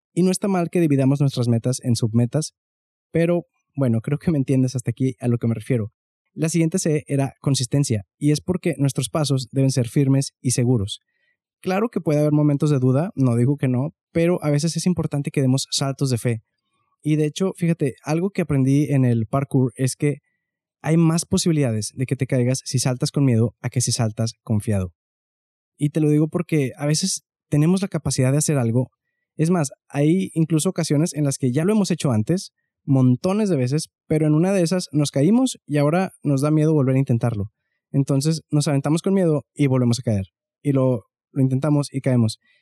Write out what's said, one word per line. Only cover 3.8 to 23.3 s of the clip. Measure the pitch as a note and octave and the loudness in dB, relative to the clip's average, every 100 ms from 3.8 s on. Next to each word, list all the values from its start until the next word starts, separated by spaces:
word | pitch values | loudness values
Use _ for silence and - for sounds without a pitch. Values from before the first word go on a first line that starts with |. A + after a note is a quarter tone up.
| C3 A2+ | 0 0
creo | - D3 | -2 -4
que | - | 0
me | D3+ | 0
entiendes | B2+ C3 B2+ B2+ | 2 0 0 -2
hasta | - | -6
aquí | - C3 - | -4 -4 -2
a | B2 | -2
lo | A#2 | -2
que | A#2 | -2
me | A2 | -4
refiero. | - B2 G#2+ - _ _ _ - | -2 -4 -4 -12 _ _ _ -6
La | D#3+ | -2
siguiente | E3+ D#3+ F#3 | 0 0 0
C | E3+ D3+ - | -2 -2 -2
era | C#3 C3+ - | -2 -4 -4
consistencia, | - C3 B2+ C#3+ C#3+ A2 - _ | -2 -2 0 0 0 -2 -6 _
y | D3 | -2
es | D3+ | 0
porque | - F3+ F3 D3 | -2 -4 -4 -2
nuestros | C#3 - C3 | -2 -2 -4
pasos | E3 C#3 C3+ C3 | -4 -2 -2 -4
deben | C3+ C3+ | -2 0
ser | C3 A#2 | 0 -2
firmes | C#3+ C3+ C3+ C#3 - | 0 2 0 -2 -6
y | C3 | -4
seguros. | B2 A#2+ B2 G2 - _ _ _ _ _ _ | 0 0 0 -2 -10 _ _ _ _ _ _
Claro | F#3 F#3+ A#3 | -4 -2 -2
que | G3+ | -4
puede | E3 D3 | -2 0
haber | D3+ | 2
momentos | D3 D3 C#3+ D3+ | 2 2 2 0
de | C#3+ | 2
duda, | B2+ B2+ F#3 - | 2 0 -2 0
no | C3 A#2 | 0 2
digo | A#2+ C#3+ | 0 0
que | C3 | -2
no, | B2 D3 - _ | -2 -4 -8 _
pero | E3+ E3+ F3+ | 0 0 0
a | D3+ | 0
veces | D3 E3 E3 | 0 -2 -2
es | F#3 | -2
importante | E3+ D#3 C#3+ C#3+ | -2 -2 -4 -4
que | D3+ | 0
demos | C3+ C3+ - | 2 0 -2
saltos | - C#3 C3+ C#3 | -4 -4 -2 -2
de | A#2+ | -2
fe. | B2 A2+ - _ _ _ _ _ | -2 -4 -8 _ _ _ _ _
Y | D3+ D3+ | -2 0
de | D3+ | 0
hecho, | - F#3 - | -2 -4 -2
fíjate, | E3+ E3 C#3 - | -2 0 -2 -4
algo | - D#3+ F#3+ | -4 -2 -2
que | - | -4
aprendí | E3+ C#3 C3 C#3 D3+ | -2 0 2 2 2
en | C#3 B2+ | 2 2
el | A2+ G#2+ | 0 -2
parkour | C3+ C3+ C3+ B2+ - | -4 -2 0 0 -2
es | B2+ - | -4 -2
que | D3 C#3+ _ _ _ _ _ _ | -4 -4 _ _ _ _ _ _
hay | D3+ E3 | -2 2
más | E3 E3 - | 2 2 0
posibilidades | F#3+ F3+ D#3 C3 A2 G#2+ - | -2 0 0 0 -2 -6 -6
de | C3 | -4
que | C3 | -4
te | C3+ | -2
caigas | C3 B2 C3 - | 0 0 -2 -4
si | B2+ | -2
saltas | C3+ B2+ D3+ | -2 -2 -4
con | - | 0
miedo | C3+ | 2